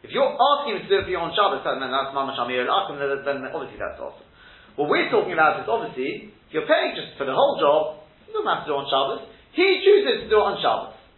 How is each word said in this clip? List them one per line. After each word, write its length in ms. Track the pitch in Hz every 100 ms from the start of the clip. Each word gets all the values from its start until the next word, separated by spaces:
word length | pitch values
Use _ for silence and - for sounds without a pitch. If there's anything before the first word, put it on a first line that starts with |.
If 80 | -
you're 240 | 233 277
asking 400 | - 269 277 233
him 60 | 185
to 80 | 170
do 60 | 196
it 80 | -
for 80 |
you 80 | 180
on 80 | 165 208
Shabbos, 240 | 202 -
then 160 | 156 131
that's 320 | 131 135 135
Mamash 320 | 139 131 131
Amir 240 | 123 127 120
Al 240 | 180 -
Akum, 80 | 143
then, 240 | 139 139
then 320 | 143 135 131
obviously 240 | 160 127 -
that's 240 | 87 -
Osir. 240 | - - - _ - - - -
What 80 | 147
we're 240 | 349 -
talking 240 | 226 185 165
about 240 | 156 143
is, 80 | 127
obviously, 640 | 226 190 135 135 - - - _
you're 160 | 156 -
paying 320 | 320 - -
just 240 | - -
for 80 | 131
the 80 | 139
whole 240 | 202 -
job, 400 | 147 151 151 - - _ -
he 80 |
doesn't 160 | 440 -
have 160 | 160 147
to 80 |
do 0 |
it 80 | 143
on 80 | -
Shabbos, 320 | 135 143 226 - - _
he 240 | - 381 359 392
chooses 400 | 403 269 214 214
to 20 |
do 80 | 214
it 60 | 202
on 80 | 190
Shabbos. 400 | 139 107 - - -